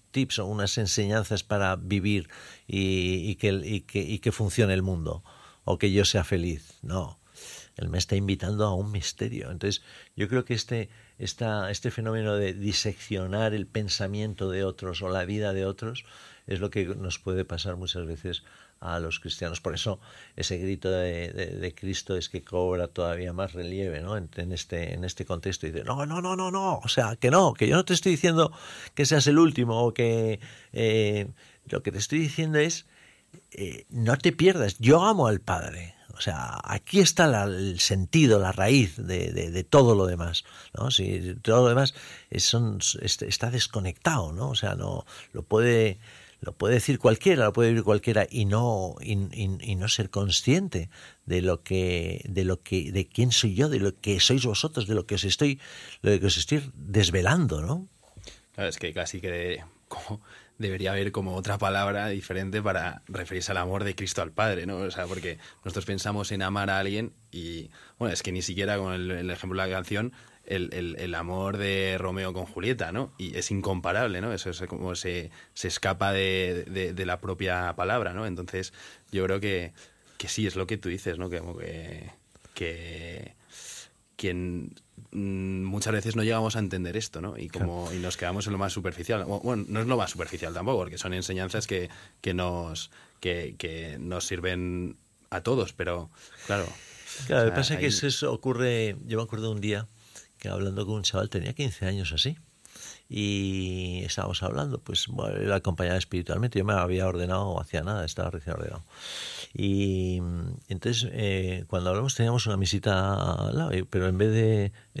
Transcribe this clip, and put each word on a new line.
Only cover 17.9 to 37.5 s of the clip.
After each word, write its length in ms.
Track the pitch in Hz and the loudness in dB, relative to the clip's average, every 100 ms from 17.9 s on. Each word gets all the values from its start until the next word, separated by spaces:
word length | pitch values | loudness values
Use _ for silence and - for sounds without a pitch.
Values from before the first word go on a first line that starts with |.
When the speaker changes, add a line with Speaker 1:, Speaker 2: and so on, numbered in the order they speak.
| 90 80 | -6 -6
Speaker 1:
veces 380 | 82 92 87 - - - _ | -8 -8 -8 -10 -20 -20 _
a 180 | 87 85 | -6 -4
los 200 | 82 - | -4 -6
cristianos. 400 | 85 - 85 82 | -6 -6 -6 -4
Por 140 | 90 | -4
eso 260 | 80 110 - - - - - | -4 -4 -4 -10 -20 -20 -6
ese 220 | - 90 | -4 -2
grito 320 | 95 98 92 | -2 -2 0
de, 420 | 92 90 85 87 | 0 0 -2 -6
de, 140 | 92 87 92 | -6 -6 -6
de 180 | 90 | -8
Cristo 420 | - 98 95 - 92 | -6 -6 -6 -4 -4
es 120 | - | -4
que 140 | 90 | -8
cobra 460 | - 90 92 90 85 | -4 0 0 0 -2
todavía 440 | - 85 85 90 | -2 -2 -2 -4
más 200 | 87 95 | -4 -6
relieve, 480 | 87 87 95 95 78 | -6 -6 -4 -4 -4
¿no? 160 | 90 107 | -4 -6
en, 140 | 82 - | -6 -8
en 160 | 87 | -6
este, 420 | 87 - 87 85 | -6 -6 -6 -4
en 100 | 87 | -6
este 200 | 92 - 90 | -6 -8 -6
contexto. 400 | 85 95 92 78 | -4 -4 -6 -6
Y 40 | |
dice, 120 | 80 | -6
"No, 220 | - 139 147 | -4 -4 -4
no, 140 | 170 | -4
no, 140 | 180 185 | -4 -2
no, 140 | 185 | -2
no, 280 | 190 190 - | 0 0 0
o 100 | - | 0
sea, 280 | - 110 110 | 2 2 2
que 140 | 120 | 6
no, 220 | 165 170 | 8 6
que 140 | - 110 | 4 4
yo 80 | 160 | 4
no 80 | |
te 100 | 185 | 4
estoy 180 | 175 190 | 2 4
diciendo 400 | 160 175 165 151 - - - - | 4 4 6 4 0 -14 -16 -8
que 100 | - 139 | 0 4
seas 200 | 156 143 | 6 8
el 120 | 147 | 8
último 440 | 165 135 120 113 | 8 6 2 4
o 100 | 120 | 2
que, 480 | 120 117 113 110 107 - - - | 4 4 4 2 0 -6 -20 -10
eh, 560 | 113 113 110 104 104 101 - - - - | 0 4 4 4 2 -2 -8 -20 -20 -6
lo 140 | - | -2
que 80 | - | -2
te 60 | 101 | -4
estoy 220 | - 151 | 0 0
diciendo 380 | 151 - 160 151 | 0 0 2 4
es, 280 | 160 - - - - _ _ - _ | 4 0 -10 -20 -20 _ _ -20 _
eh, 360 | - 95 62 - | -8 -8 -8 -8
no 260 | 120 110 139 | 0 2 4
te 140 | 175 | 2
pierdas, 460 | - 180 180 101 - | 6 6 6 2 4
yo 240 | 117 160 | 8 10
amo 220 | 202 202 120 | 8 6 4
al 140 | 104 | 2
Padre". 540 | - 85 80 82 85 - - | 0 -2 -2 -10 -14 -18 -20
O 60 | - | -6
sea, 360 | - 76 60 - | -4 -4 -6 -8
aquí 360 | - 101 - 190 | -6 -6 2 6
está 260 | 175 - 160 | 6 8 6
la, 180 | 110 | 6
el 340 | 101 | 2